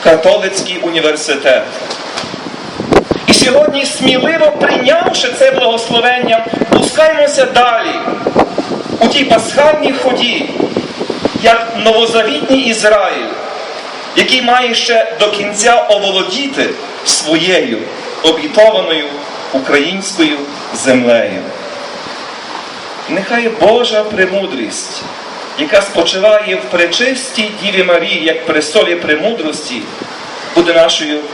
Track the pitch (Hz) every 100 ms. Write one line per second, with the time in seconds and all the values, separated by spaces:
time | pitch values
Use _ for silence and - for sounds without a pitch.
0 | 175 160 180 202 190 190 - 180 170 165
1 | 151 151 - 139 143 127 123 - - -
2 | - - - - - - - - - -
3 | - - - - 262 269 302 277 269 -
4 | 262 254 277 320 302 294 277 - 254 330
5 | - - 254 - 269 254 240 233 - 233
6 | 240 247 247 226 - - - - - -
7 | 311 311 294 277 254 240 247 226 - -
8 | - - - - 147 - - - - -
9 | 233 277 269 226 - - 294 302 277 269
10 | 262 - 240 220 - - - - - -
11 | - - - - 226 226 226 226 214 220
12 | 226 226 214 302 285 269 247 226 214 214
13 | 185 - 110 - - - - - - -
14 | - - 190 254 240 247 247 226 - 226
15 | 220 - 208 202 208 214 233 240 - 202
16 | 196 196 180 208 277 - 120 - - -
17 | - - 151 160 170 180 135 110 - -
18 | - - 160 160 151 156 165 151 160 160
19 | 147 143 143 - - 135 135 143 147 190
20 | 190 - 156 147 143 - - 113 131 127
21 | 120 117 104 95 90 - - - - -
22 | - - - - - - - - - -
23 | - 170 190 240 233 - 190 240 226 214
24 | 208 190 180 196 190 131 110 95 - -
25 | - - - - - - 151 202 202 -
26 | - 190 208 214 202 185 - 175 170 170
27 | 254 262 - - 214 - 202 190 180 170
28 | 165 160 160 160 - 156 151 214 - -
29 | 113 151 196 226 156 143 - 123 101 -
30 | - - - - - - 170 165 165 160
31 | 156 151 147